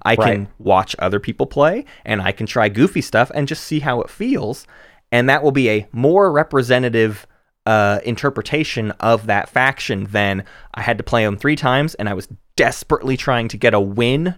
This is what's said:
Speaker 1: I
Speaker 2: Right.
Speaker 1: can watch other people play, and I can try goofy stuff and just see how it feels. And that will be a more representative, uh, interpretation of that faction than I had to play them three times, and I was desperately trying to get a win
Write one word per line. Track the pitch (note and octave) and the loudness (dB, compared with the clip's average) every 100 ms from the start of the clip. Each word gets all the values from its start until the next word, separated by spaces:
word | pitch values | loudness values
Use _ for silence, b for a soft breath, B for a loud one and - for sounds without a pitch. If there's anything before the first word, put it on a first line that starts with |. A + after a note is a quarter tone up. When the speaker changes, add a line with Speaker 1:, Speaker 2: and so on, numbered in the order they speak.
Speaker 1:
I | - | 0
Speaker 2:
Right. | A2+ | 2
Speaker 1:
can | G#2+ G2+ G2 - | 4 0 -4 -6
watch | G2+ F#2+ F#2+ - | 2 2 2 -2
other | F#2 G2+ | -2 -2
people | - G#2 C3+ | -4 -4 -4
play, | - D3 G#3+ C#4+ B | 2 2 0 -6 B
and | - G#2+ | -6 -4
I | F#2+ | -4
can | - A2 | -6 -4
try | B2+ G#2+ | 0 0
goofy | G#2 E3+ - | 4 2 2
stuff | - A2 B2 | -2 0 0
and | - C#3+ | 0 -4
just | D3+ | -6
see | - D#3 | -6 -4
how | C#3+ B2 | -2 -2
it | - | -4
feels. | - A#3 C4+ G#2 B2+ - b b b _ | -6 -4 -2 -2 -8 -12 b b b _
And | A#2+ B2+ | 0 2
that | C#3+ | 2
will | D3 | 2
be | C3+ B2 | 2 2
a | G#2+ G2+ | 0 -2
more | A2+ C3+ F#3 G3 | 0 2 4 4
representative, | D3 D#3 C#3 B2 B2+ B2+ A#2 A2 G2+ - _ _ _ - | 2 0 0 2 2 2 2 0 -2 -14 _ _ _ 0
uh, | G#2+ G2+ G2+ | 2 4 0
interpretation | A2+ A2+ C#3+ C3+ - D#3 D3+ - G#2+ - | -2 -4 -2 -4 -4 -4 -4 -4 -6 -2
of | A2 A2+ A2 | 2 2 2
that | G2+ - | -2 -2
faction | - C3 C3 - G2+ G2+ | 0 0 0 -4 -6 -4
than | G#2 G2+ F#2+ F#2+ B B | -2 0 -2 -6 B B
I | - | -8
had | - A2 | -4 -4
to | |
play | F#2+ A#2+ | -2 0
them | G#2+ G2+ | 0 0
three | C#3+ D3+ | -2 0
times, | C#3 C3 D3+ | 0 0 0
and | - G#2 | -4 -6
I | |
was | G2 - - _ - | -6 -8 -18 _ 0
desperately | A#2 - - D3+ C3 C3 | 0 0 -2 -2 0 -2
trying | - A#2+ A2+ | 0 -2 -2
to | G#2+ | 0
get | A#2+ | 2
a | G#2+ | 4
win | G2 G2+ A#2 C3+ F3 | 2 0 0 2 -2